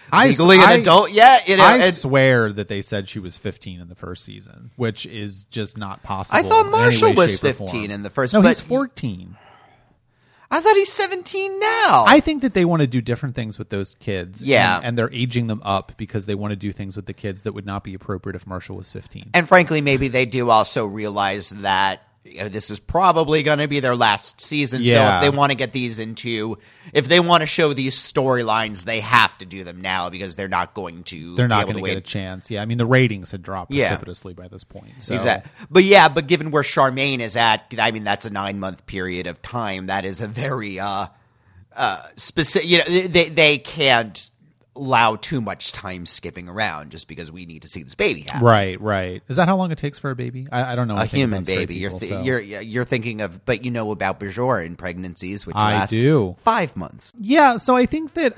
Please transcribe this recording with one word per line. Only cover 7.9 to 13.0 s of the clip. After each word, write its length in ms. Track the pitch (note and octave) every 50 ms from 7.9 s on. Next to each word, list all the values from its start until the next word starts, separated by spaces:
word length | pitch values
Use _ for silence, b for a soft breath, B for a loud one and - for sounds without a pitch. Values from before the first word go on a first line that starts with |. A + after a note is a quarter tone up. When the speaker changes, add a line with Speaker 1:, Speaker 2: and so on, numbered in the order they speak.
Speaker 2:
in 120 | G2+ G2+
the 80 | G2+ G2
first, 240 | - C#3 C3 B2 G3
Speaker 1:
No, 80 | G#3+
Speaker 2:
but 60 | F#3+ B3
Speaker 1:
he's 120 | A3 -
fourteen. 760 | - - B3 C4+ C#4 A#3+ _ - C#3+ A#2 F#2 F2+ F2+ F2+ G2+ b b b b b b b b b b b b _ _ b b b b b b b b b
Speaker 2:
I 100 | C4+ E4+
thought 160 | E4 G#4+ G#4
he's 160 | G4+ G4 -
seventeen 640 | - - G4 F4+ G4 F#4 F4 - G4 F#4+ G4 G4 F#4+ G4
now. 440 | G#4 A4 A4+ A4+ G#4+ E4 D#3+ B2+ -
Speaker 1:
I 140 | G#3 C4+ D#4
think 220 | - D#4 D#4 C4
that 100 | C4 A#3
they 140 | - F#3+ F3
wanna 200 | E3+ E3+ D#3 D3
do 140 | B2+ B2+ B2